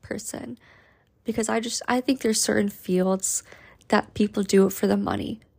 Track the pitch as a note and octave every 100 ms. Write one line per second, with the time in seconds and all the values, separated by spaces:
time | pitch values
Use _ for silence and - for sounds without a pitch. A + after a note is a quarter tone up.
0 | - G#3+ - - - B3 - - _ _
1 | _ _ - A3+ A3 A3+ A3+ - - B3
2 | B3+ C4 A3+ A3 - G#3+ G3+ - - F#3
3 | F#3 F#3+ - - - - - - - G#3
4 | - - G#3 - G3 G3 F#3+ - G3 G3+
5 | G3+ - - A3 _